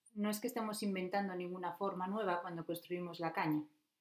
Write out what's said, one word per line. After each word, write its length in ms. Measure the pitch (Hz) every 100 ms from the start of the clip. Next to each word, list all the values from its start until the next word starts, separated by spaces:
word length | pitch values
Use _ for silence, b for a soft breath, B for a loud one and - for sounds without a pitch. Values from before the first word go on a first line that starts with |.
| _
No 160 | 208 208
es 100 | 208
que 60 | 240
estemos 380 | 247 214 208
inventando 500 | 208 190 185 202 196
ninguna 400 | 180 180 180 175
forma 320 | 175 196 180 185
nueva 340 | 214 196 175
cuando 280 | 180 170 165
construimos 520 | 170 - 180 175 170
la 140 | 165
caña. 300 | 196 165 151 151 _ _ _